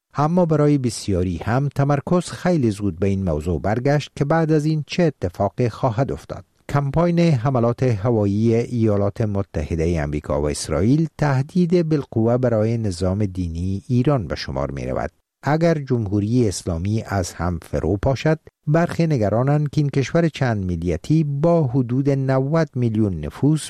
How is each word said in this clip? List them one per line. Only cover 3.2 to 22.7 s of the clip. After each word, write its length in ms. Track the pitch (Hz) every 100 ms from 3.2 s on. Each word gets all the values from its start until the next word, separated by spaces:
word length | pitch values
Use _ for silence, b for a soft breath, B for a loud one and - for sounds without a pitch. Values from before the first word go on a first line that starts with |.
موضوع 380 | 95 76 80 80
برگشت 500 | 95 110 135 147 - -
که 100 | 147
بعد 260 | 160 156
از 140 | 156 151
این 180 | 156 -
چه 160 | -
اتفاقی 640 | 170 - 90 - 101 - 123
خواهد 420 | - 135 104 123
افتاد. 320 | 71 - - - _ -
کمپاین 500 | 143 139 156 175 170
حملات 640 | 170 131 127 127 117 117
هوایی 720 | 131 107 123 113 104 101 113 113
ایالات 680 | 117 123 110 101 101 -
متحده 800 | 110 98 98 82 76 82 80 85
امریکا 400 | 73 73 - 71
و 80 | 73
اسرائیل 580 | 71 - 78 104 151 160 -
تهدید 720 | 147 135 139 180 175 180 160
بالقوه 480 | 156 - 113 113 123
برای 400 | 127 110 110 117
نظام 480 | 110 87 90 98 104
دینی 580 | 90 87 82 92 98 -
ایران 400 | 123 131 139 78
به 80 | 76
شمار 360 | - 65 69
می‌رود. 400 | 67 64 58 69 - _ _
اگر 300 | 135 160 170
جمهوری 720 | 156 135 120 101 101 104 123 110
اسلامی 560 | 87 - 82 95 110 -
از 260 | 101 87
هم 260 | - 85 85
فرو 360 | - 71 78 101
پاشد، 420 | 135 127 156 160 - _ -
برخی 400 | 165 170 - 165
نگرانند 640 | 143 101 107 131 147 147
که 120 | -
این 80 | 143
کشور 380 | 139 127 170 165
چند 380 | - 131 107 92
ملیتی 580 | 87 87 80 - 156
با 400 | 151 139 170 170
حدود 460 | 139 135 120 127 139
نود 600 | 139 131 131 135 165 160